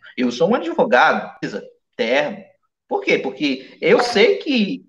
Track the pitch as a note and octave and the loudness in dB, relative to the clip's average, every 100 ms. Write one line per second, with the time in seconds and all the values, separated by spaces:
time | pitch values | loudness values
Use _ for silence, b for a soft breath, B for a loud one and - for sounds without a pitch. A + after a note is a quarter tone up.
0 | B - B2 A#2 E3+ B3+ E4 E4 A2+ B2 | B -4 -4 0 0 0 -2 -2 2 4
1 | D3+ A#2 F#2 - C3 G#2+ - _ _ - | 4 2 -4 -10 -10 -10 -12 _ _ -6
2 | A2+ C3 D3 G#2 - _ _ _ _ - | -2 0 -2 -6 -18 _ _ _ _ -6
3 | - D3+ - - D3+ C3 - - D3+ A3 | 0 -2 -2 -4 -4 -4 -8 -6 2 2
4 | - G3+ A3+ G4+ - C4 G3 C3+ | 2 2 2 2 0 -2 0 -4